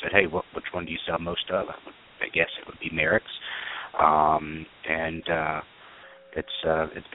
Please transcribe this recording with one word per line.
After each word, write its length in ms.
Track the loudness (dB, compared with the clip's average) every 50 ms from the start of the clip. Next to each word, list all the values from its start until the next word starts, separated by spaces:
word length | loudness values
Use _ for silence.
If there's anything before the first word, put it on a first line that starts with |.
said, 120 | -4 4
"Hey, 140 | 4 4 4
what, 180 | 4 0 -4 -4 -4 -10
which 180 | -10 -8 -6
one 120 | -6 -6 -6
do 60 | -4
you 60 | -8 -8 -4
sell 140 | -4 -4 -2
most 320 | -2 -4 -4 -4 -4 -2
of?" 180 | 0 -2 -2 -2
I 60 | -8 -14 -14
would, 100 | -18 -20 -20 -20 -20 -8 -8
I 80 | -6 -2
guess 220 | 2 0 0 0 0 -12
it 60 | -14
would 120 | -14 -14 -10
be 120 | -8 -6
Merrick's. 420 | 0 0 2 4 4 2 0 -2 -14 -12 -10 -10 -8 -8 -8 -8 -8 -10 -10 -6 2 6
Um, 680 | 6 8 8 8 6 6 4 4 2 -2 -6 -8 -10 -12 -16 -14 -4 -2
and, 400 | -2 0 0 -2 -4 -4 -2 0
uh, 320 | 0 0 2 0 -2 -4 -6 -10 -18 -20 -20 -20 -20 -20 -20 -20 -20 -20 -18 -8 -8
it's, 300 | -8 -6 -6 -8 -2 0
uh, 220 | 2 2 2 0 -2 -4
it's, 120 | -12 -14 -8